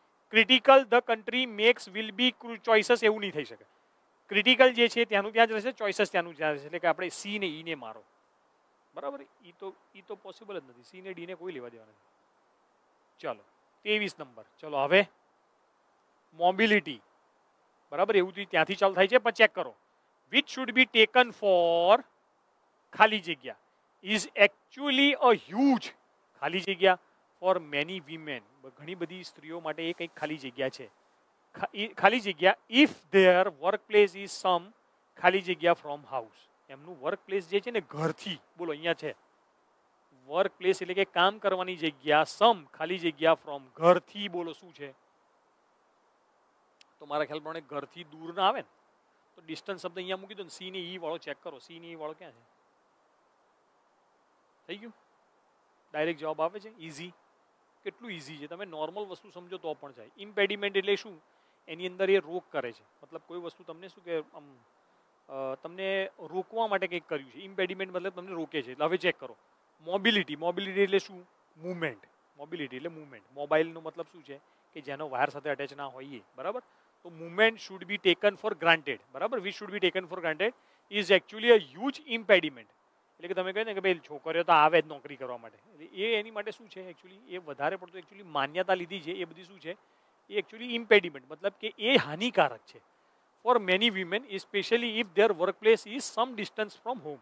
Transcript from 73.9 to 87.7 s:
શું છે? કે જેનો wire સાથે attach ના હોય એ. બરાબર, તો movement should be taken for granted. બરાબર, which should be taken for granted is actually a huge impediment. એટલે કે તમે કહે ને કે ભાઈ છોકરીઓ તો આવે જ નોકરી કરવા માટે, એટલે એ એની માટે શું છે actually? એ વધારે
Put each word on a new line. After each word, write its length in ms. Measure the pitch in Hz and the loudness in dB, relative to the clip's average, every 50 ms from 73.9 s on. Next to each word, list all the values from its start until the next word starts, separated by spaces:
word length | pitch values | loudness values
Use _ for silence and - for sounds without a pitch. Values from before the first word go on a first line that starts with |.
| - 170 160 - | -12 -12 -14 -14
શું 120 | _ 170 147 | _ -20 -20
છે? 160 | - 139 139 _ _ _ _ _ _ _ | -20 -20 -20 _ _ _ _ _ _ _
કે 80 | 160 | -18
જેનો 280 | 139 147 139 139 156 147 | -12 -12 -10 -10 -10 -8
wire 200 | 131 120 139 143 | -2 0 0 0
સાથે 200 | 127 143 135 151 | -2 -8 -6 -6
attach 240 | 139 131 143 135 143 | -6 -6 -6 -10 -10
ના 120 | 143 143 | -12 -14
હોય 200 | 135 123 131 135 | -14 -12 -16 -16
એ. 160 | 143 139 113 98 _ _ | -16 -16 -18 -18 _ _
બરાબર, 260 | - 135 180 214 247 - _ _ _ _ _ _ _ _ | -10 -8 -8 -8 -8 -12 _ _ _ _ _ _ _ _
તો 80 | 175 | -20
movement 440 | 170 160 165 170 170 190 220 226 226 | -18 -16 -16 -10 0 2 2 2 2
should 360 | 208 - - 190 185 180 175 | -2 -16 -18 -16 -16 -8 -8
be 140 | 202 196 - | -8 0 2
taken 340 | 190 170 - - 208 196 - - | 2 2 4 2 0 0 0 -6
for 200 | 220 208 147 160 | -6 -6 0 4
granted. 360 | 170 165 160 143 143 123 104 _ _ | 4 4 4 2 -6 -8 -8 _ _
બરાબર, 280 | - 131 185 226 269 233 | -10 -6 -6 -4 -4 -6
which 160 | 180 202 190 | -6 -8 -10
should 240 | - 208 202 196 208 | -10 -14 -10 -6 0
be 40 | 185 | 0
taken 260 | 175 - 190 185 156 | 0 0 -2 -8 -8
for 140 | 175 185 165 | -12 -6 -4
granted 300 | 165 156 151 190 226 - _ _ _ _ _ _ _ | -4 -2 -2 -2 -4 -4 _ _ _ _ _ _ _
is 140 | 202 208 196 165 | -4 -4 2 4
actually 400 | 202 180 - - 208 214 214 240 | 4 4 4 -2 -12 -2 6 6
a 80 | 233 | 6
huge 440 | 220 160 131 127 170 226 277 262 - 302 | 6 6 -2 -14 -8 -6 -6 -6 -8 -10
impediment. 580 | 294 233 226 220 180 208 180 165 156 135 120 107 _ _ _ _ _ _ _ _ _ _ | -8 -8 -6 4 6 6 6 6 0 -8 -10 -20 _ _ _ _ _ _ _ _ _ _
એટલે 120 | _ 160 | _ -10
કે 60 | 175 185 | -8 -6
તમે 200 | 185 185 185 185 | -6 -6 -4 -4
કહે 100 | 208 226 | -4 -6
ને 100 | 226 202 | -4 -6
કે 60 | 190 | -2
ભાઈ 200 | 185 190 180 165 | 0 0 -2 -2
છોકરીઓ 440 | - - 151 143 - 160 156 165 170 | -4 -16 -18 -12 -8 -4 -2 -2 4
તો 80 | - | 6
આવે 300 | 170 156 147 156 165 165 | 6 8 8 8 6 4
જ 40 | 156 | 2
નોકરી 300 | 156 151 139 - 143 143 | 2 -10 -16 -16 -18 -14
કરવા 220 | 127 139 123 123 | -12 -12 -12 -12
માટે, 200 | 120 113 110 _ | -12 -14 -20 _
એટલે 280 | _ _ _ 190 147 160 | _ _ _ _ -20 -20
એ 300 | 180 - 185 202 226 233 | -18 -10 -6 -4 -2 -2
એની 160 | 214 208 226 | -2 -4 -6
માટે 200 | 220 208 208 214 | -10 -10 -10 -10
શું 180 | - - 233 202 | -14 -16 -20 -20
છે 220 | - 190 185 185 | -18 -18 -18 -18
actually? 280 | 165 _ _ 180 190 196 247 | -18 _ _ -20 -20 -20 _
એ 100 | 262 180 | -14 -14
વધારે 380 | 185 175 151 139 120 139 156 | -14 -12 -12 -10 -4 -4 -4